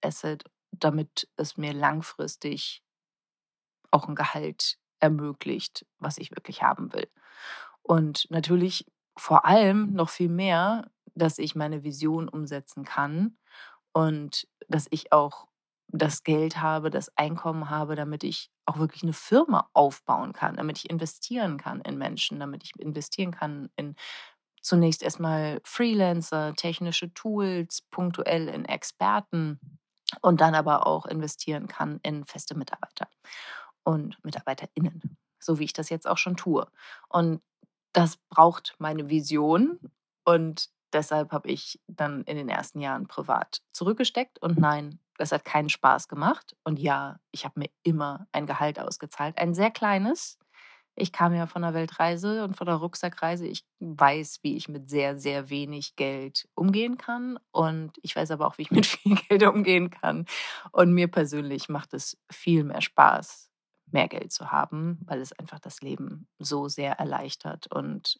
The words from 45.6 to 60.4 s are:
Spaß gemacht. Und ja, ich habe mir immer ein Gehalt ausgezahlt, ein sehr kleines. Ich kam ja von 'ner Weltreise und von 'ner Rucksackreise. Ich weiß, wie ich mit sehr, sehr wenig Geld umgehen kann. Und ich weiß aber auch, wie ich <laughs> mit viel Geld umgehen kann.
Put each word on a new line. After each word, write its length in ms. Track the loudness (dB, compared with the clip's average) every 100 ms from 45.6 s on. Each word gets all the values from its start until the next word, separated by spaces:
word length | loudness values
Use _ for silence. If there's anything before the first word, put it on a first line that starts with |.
| 0
Spaß 380 | 2 4 4 2
gemacht. 480 | -2 0 0 -4 -10
Und 160 | -4 -2
ja, 400 | 0 0 -2 -12 _
ich 140 | -12 -10
habe 140 | -8
mir 100 | -10 _
immer 440 | 0 0 0 -6 -6
ein 140 | -6 -4
Gehalt 320 | -2 -2 -2
ausgezahlt, 580 | -8 -10 -10 -6 -6 -2
ein 160 | 0
sehr 180 | 2 0
kleines. 640 | 0 0 0 0 -2 -6 -16 _ _ -20 -20 _ -6
Ich 140 | -6
kam 220 | 2 2
ja 120 | 2 -2
von 160 | -4
'ner 120 | -2
Weltreise 720 | -2 -2 0 0 0 -2 -4 -4
und 100 | -4
von 120 | -2
'ner 80 | -2
Rucksackreise. 720 | -2 -6 -8 -4 -4 -2 -6
Ich 180 | -10 -14 _
weiß, 600 | -10 4 4 4 -2 -8
wie 120 | -6 -6
ich 140 | -6
mit 200 | -12 -4
sehr, 280 | -2 0 -2
sehr 320 | -4 -4 -4
wenig 460 | -6 -6 -8 -10 -4
Geld 500 | -4 -4 -8 -8 -8 0
umgehen 420 | 2 2 0 -4
kann. 400 | -6 -8 -8 -10 -6
Und 460 | -2 0 -2 -6 -10
ich 140 | -8 -4
weiß 160 | -4
aber 160 | -2 -2
auch, 100 | -2
wie 40 |
ich 80 | 2
<laughs> 0 |
mit 140 | 4 4
viel 300 | 2 4 4 6
Geld 160 | 6
umgehen 460 | 8 6 4 4 2
kann. 360 | -2 -4 -2 -4 -8